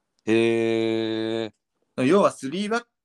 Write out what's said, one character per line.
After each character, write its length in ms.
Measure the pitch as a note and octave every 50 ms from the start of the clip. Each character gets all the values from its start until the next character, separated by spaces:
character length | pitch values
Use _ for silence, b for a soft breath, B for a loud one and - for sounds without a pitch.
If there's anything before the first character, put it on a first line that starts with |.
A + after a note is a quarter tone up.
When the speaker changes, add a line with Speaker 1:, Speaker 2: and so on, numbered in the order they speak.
| _ _ _ _ -
Speaker 1:
へ 1200 | G#2+ A2 A2+ A#2 A#2 A#2 A2+ A2+ A2+ A2+ A2+ A2+ A2+ A2+ A2+ A2 A2 A2 A2 A2 A2 A2+ A2+ A2+
ー。 40 | A2 - _ _ _ _ _ _ _ _ C3 B2+
Speaker 2:
要 160 | C3+ F#3 G3+
は 100 | E3+ C3+
ス 180 | - - C3+ C3+
リ 180 | D#3+ F#3+ G#3
ー 20 | G#3
バ 80 | A3
ッ 40 | A#3
ク、 60 | - _ _ _